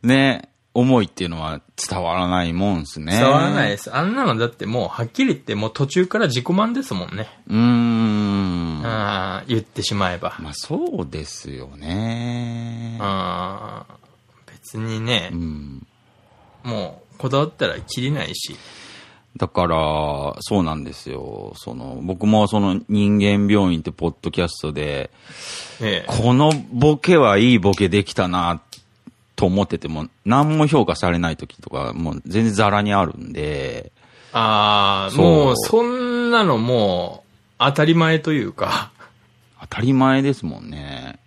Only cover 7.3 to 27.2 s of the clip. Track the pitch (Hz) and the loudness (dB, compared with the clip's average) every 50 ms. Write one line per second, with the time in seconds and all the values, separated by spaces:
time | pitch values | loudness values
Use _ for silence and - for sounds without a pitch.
7.3 | - - _ - - 110 117 120 120 117 117 117 117 113 113 110 107 104 104 101 | -12 -20 _ -2 2 4 4 6 4 4 4 2 2 2 2 2 2 2 0 0
8.3 | 101 98 98 92 90 87 85 82 80 78 76 117 113 110 104 101 104 98 92 95 | 0 0 0 0 -2 -2 -4 -4 -4 -6 -6 -6 -4 -4 -2 -2 -2 -2 -4 -4
9.3 | 92 98 - - 123 110 104 _ _ - 101 - 113 101 98 92 87 85 85 90 | -6 -10 -6 -2 -2 -2 -2 _ _ -6 -6 -4 -2 0 -2 -2 -2 -4 -6 -8
10.3 | - - 82 78 73 - - - 147 214 320 359 311 185 87 69 - 78 76 69 | -8 -8 -14 -12 -12 -12 -10 -6 -6 -4 -4 -4 -6 -6 -8 -8 -8 -10 -10 -10
11.3 | - - - 71 69 65 64 67 69 71 71 76 87 101 110 113 113 117 117 120 | -14 -16 -14 -14 -14 -14 -14 -16 -16 -14 -10 -6 -4 -4 -4 -4 -4 -6 -6 -6
12.3 | 120 120 120 117 117 117 117 117 117 117 117 117 113 113 107 101 98 95 92 90 | -6 -6 -6 -6 -8 -8 -8 -10 -10 -10 -10 -10 -10 -6 -4 -4 -4 -2 -4 -4
13.3 | 90 90 90 92 98 101 107 104 101 107 - _ - _ _ _ _ _ _ _ | -4 -6 -6 -8 -8 -10 -12 -14 -14 -16 -16 _ -20 _ _ _ _ _ _ _
14.3 | _ _ _ - - - _ - - 113 110 113 110 110 113 113 123 107 82 90 | _ _ _ -20 -20 -20 _ -14 -10 -8 -8 -6 -6 -6 -4 -2 -2 -2 -2 -4
15.3 | 85 85 85 80 78 73 73 71 69 67 - _ _ _ _ _ _ _ _ _ | -6 -6 -6 -6 -8 -8 -12 -14 -14 -16 -18 _ _ _ _ _ _ _ _ _
16.3 | _ _ _ _ _ _ - 123 117 107 98 80 - - - _ _ - - 127 | _ _ _ _ _ _ -10 -8 -8 -6 -8 -8 -12 -16 -20 _ _ -8 -6 -2
17.3 | 127 139 147 156 - _ - 101 80 - 113 - - - 123 131 147 143 - - | 0 0 0 0 -2 _ -2 -2 -2 -4 -10 -10 -8 -6 -4 -4 -2 -4 -4 -6
18.3 | - - - - - - - - - - - - - - - - - _ _ _ | -8 -8 -10 -10 -12 -14 -18 -20 -20 -20 -20 -20 -20 -20 -20 -20 -20 _ _ _
19.3 | _ - - 92 _ - 87 85 82 80 80 76 78 76 76 73 73 69 71 71 | _ -6 -6 -4 _ -2 0 2 2 2 2 0 0 0 -2 -2 -4 -4 -6 -6
20.3 | - - - - - 101 87 80 78 78 69 65 69 - - - 73 65 64 64 | -8 -8 -8 -2 0 0 0 0 -2 -6 -8 -12 -14 -14 -12 -12 -12 -10 -10 -12
21.3 | 55 50 50 52 - - - - - - 123 135 - - - 87 92 87 101 104 | -12 -12 -14 -14 -16 -16 -14 -14 -12 -12 -12 -12 -12 -10 -6 -6 -6 0 2 4
22.3 | 107 107 107 98 107 107 101 98 92 98 - _ 104 104 104 101 104 104 101 101 | 6 6 6 4 4 2 2 2 0 -2 -2 _ 0 2 4 4 4 4 4 4
23.3 | 101 101 101 101 104 104 98 92 87 82 78 - 80 - - 85 - _ - - | 4 4 4 4 4 4 4 4 2 0 -2 -6 -8 -4 -4 -4 -4 _ -8 -6
24.3 | 80 - 87 85 - - - 78 76 73 76 73 71 69 67 - _ _ _ - | -2 -2 -2 -2 -2 -6 -8 -6 -6 -4 -4 -4 -4 -6 -6 -8 _ _ _ -20
25.3 | - - - - - - - - - - 117 110 95 85 - - - - 110 120 | -20 -18 -16 -14 -14 -14 -14 -16 -14 -6 -4 -2 -2 -2 -4 -4 -2 0 4 4
26.3 | 123 127 147 156 160 147 - - - 120 127 151 151 143 - - 185 165 | 6 6 6 4 4 2 -2 -6 0 2 4 4 4 4 4 4 6 6